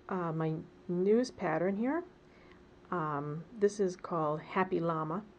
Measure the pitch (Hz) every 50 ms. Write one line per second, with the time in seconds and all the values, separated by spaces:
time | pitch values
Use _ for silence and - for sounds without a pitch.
0 | - - 190 185 170 165 160 160 160 160 156 160 - - - - - - 175 180
1 | 185 202 220 240 254 - - - 196 160 160 160 175 196 196 202 233 262 311 349
2 | 359 - - - - - - - - - - - - - - - - - 185 175
3 | 156 151 147 143 147 147 147 165 156 - 240 214 202 202 202 214 196 180 180 -
4 | - - 180 160 156 147 156 160 160 - - 190 185 185 185 170 165 170 160 160
5 | 156 156 165 208 214 - -